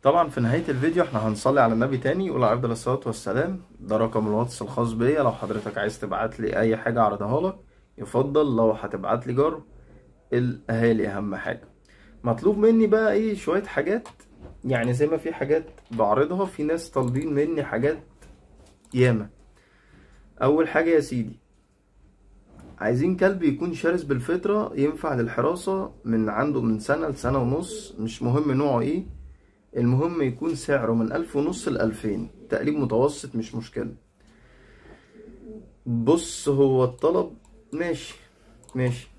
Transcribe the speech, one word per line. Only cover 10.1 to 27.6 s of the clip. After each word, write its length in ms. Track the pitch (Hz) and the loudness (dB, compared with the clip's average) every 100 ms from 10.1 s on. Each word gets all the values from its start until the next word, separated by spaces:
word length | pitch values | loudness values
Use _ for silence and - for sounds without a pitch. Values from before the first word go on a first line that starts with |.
| _ _ | _ _
الاهالي 760 | 123 123 - - 113 117 113 104 | 0 0 -4 -4 2 4 4 0
اهم 260 | 98 104 | -2 -6
حاجة. 340 | 92 90 82 - _ _ - - - | -6 -6 -8 -12 _ _ -20 -20 -8
مطلوب 340 | 120 117 165 208 | -4 0 0 4
مني 280 | 220 226 220 | 4 6 4
بقى 260 | 214 220 | 4 4
ايه؟ 220 | 202 220 | 2 0
شوية 280 | 196 - 180 | -2 0 -2
حاجات، 460 | 202 - 156 220 - - - - - - | 0 -4 0 -2 -4 -20 -20 -20 -20 -10
يعني 280 | 127 127 120 | -2 0 0
زي 140 | 123 147 | 2 2
ما 100 | 160 | 0
في 160 | 165 | -4
حاجات 320 | 165 139 160 160 - _ | -6 0 0 0 -20 _
بعرضها، 560 | 113 104 110 151 180 190 | 0 2 4 2 0 -4
في 160 | - | -2
ناس 280 | 151 165 165 | -2 -2 -2
طالبين 440 | - 123 123 160 | -2 -2 -2 -2
مني 280 | 143 151 160 | 0 0 -2
حاجات 400 | 135 110 139 160 - _ - - _ - - _ _ | -2 0 0 -2 -10 _ -20 -20 _ -20 -20 _ _
ياما. 340 | 127 127 113 104 _ _ _ _ _ _ - - - - - | 4 4 4 -2 _ _ _ _ _ _ -20 -20 -20 -20 -2
اول 260 | 131 151 160 | 2 4 4
حاجة 220 | 175 165 | 2 4
يا 100 | 165 | 4
سيدي، 400 | 143 127 107 - _ _ _ _ _ _ _ _ _ - _ - - - | 2 -4 -4 -10 _ _ _ _ _ _ _ _ _ -20 _ -20 -20 -4
عايزين 380 | 107 123 170 185 | 0 2 0 4
كلب 260 | 190 190 | 2 4
يكون 320 | 160 - 175 | 0 0 -4
شرس 280 | 165 165 175 | -2 0 0
بالفطرة، 680 | 143 131 123 180 202 208 - | -2 -2 0 -2 0 0 0
ينفع 400 | - 143 147 160 | 0 0 0 -2
للحراسة 800 | 127 117 117 139 180 190 190 - - | 0 0 0 0 0 -2 -4 -4 -10
من 240 | - 113 107 | -2 0 2
عنده 340 | 104 143 139 | 0 0 0
من 160 | 117 110 | 0 -2
سنة 300 | 107 147 160 | 0 0 0
لسنة 300 | 135 120 135 | -2 0 0
ونص، 560 | 123 147 | 0 -2